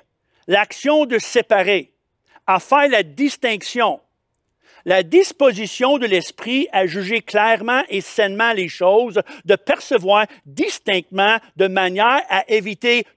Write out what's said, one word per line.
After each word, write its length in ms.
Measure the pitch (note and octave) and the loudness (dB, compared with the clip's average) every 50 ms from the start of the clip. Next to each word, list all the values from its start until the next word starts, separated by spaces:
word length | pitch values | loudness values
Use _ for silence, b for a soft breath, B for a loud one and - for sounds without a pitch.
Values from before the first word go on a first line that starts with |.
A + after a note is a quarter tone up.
| _ _ _ _ _ _ _ _ _ - | _ _ _ _ _ _ _ _ _ -2
l'action 580 | F3+ G3+ G#3+ - - - - C#4 D4+ D4+ D4+ | 0 0 0 -2 -6 -6 -2 0 2 2 2
de 120 | A#3+ A#3+ G#3+ | 0 -2 -4
séparer, 760 | - - - A#3+ A3 - A3 G3 F3+ F#3+ G3+ F3 C3 - _ _ _ _ _ _ _ b b b b | -4 -2 -2 -2 0 2 2 2 2 2 0 0 -2 -6 _ _ _ _ _ _ _ b b b b
à 140 | b F#3+ F3 | b 0 0
faire 300 | - - C4+ C#4+ C#4+ C#4+ | 0 2 2 4 4 4
la 140 | B3 G#3+ F#3 | 2 0 0
distinction, 1000 | D3+ C#3+ C#3+ C#4+ C#4 - - - A#3+ A3 F#3 - - - B3 A3+ G3 C#3+ - _ _ _ _ _ _ _ _ _ _ _ _ b b b b b | -2 -4 -4 -4 -4 -2 -2 -4 -4 -4 -4 -6 -6 -2 -2 0 0 -2 -4 _ _ _ _ _ _ _ _ _ _ _ _ b b b b b
la 160 | F3 F3+ F#3+ | 0 0 0
disposition 960 | F3+ D#3+ F3+ F4+ G4 - - - C#4+ C4 G3+ F#3+ A3 F#3 - - B3 C4 D4 C4+ | 2 2 4 4 4 2 2 2 2 2 2 0 -4 -8 -6 -2 0 0 0 0
de 80 | B3 | 0
l'esprit 600 | A3 F#3+ F3 D#3+ - - - - A3+ B3 C4+ D4+ - - | 0 0 0 -2 -4 -10 -14 -8 -4 -4 -4 -2 -2 0
à 120 | G3 F#3+ | 0 0
juger 360 | F3 D#3 G3+ F#3 F#3 A#3 A3+ | 0 -2 -6 -6 -4 -4 -6
clairement 600 | - - - G#3 G#3 A3+ A3+ G#3+ G#3+ A#3 B3 C4 - - | -4 -2 0 0 2 2 2 0 0 -2 -2 -2 -2 -2
et 140 | F3 G3 | -4 -8
sainement 500 | - - - - G#3 G3 G3 G#3 A3+ A#3 | -8 -4 -2 -2 -2 0 0 0 0 0
les 160 | A3+ G3 F3+ E3 | 0 -2 -4 -6
choses, 540 | - - F3+ F#3 G3+ A3 B3 A#3 F3 G3+ - B B B B | -4 -2 2 2 4 4 2 0 -2 -4 -4 B B B B
de 100 | E3 G3 | 0 0
percevoir 720 | - _ - D4+ - - - C#4 G#3+ E3+ F#3+ G3+ G#3+ G#3+ - B B B | 0 _ -2 -4 -4 -2 -2 -2 0 2 2 2 2 2 0 B B B
distinctement 920 | C#3+ C#3 - E4+ G#4 - - - G#3 G3 F3+ - _ F#3 F#3+ G3 G#3 A3 A3 b b b | -12 -8 -6 -6 -6 -6 -6 -4 -2 -2 -2 -4 _ -2 0 2 2 2 0 b b b
de 140 | F#3 F#3+ G3 | -2 -2 0
manière 520 | F#3+ F#3+ F#3 F3+ F#3 G3 G#3+ A#3 C4 D4 - - | 0 0 -2 0 0 0 2 2 2 2 0 -2
à 160 | F#3+ F#3+ F#3+ - | -2 -2 -2 0
éviter 560 | A3 A3 F3+ A3 G3+ - - A#3+ A#3+ A#3+ G#3 b b | -2 -2 -2 -4 -8 -4 -2 0 0 0 -2 b b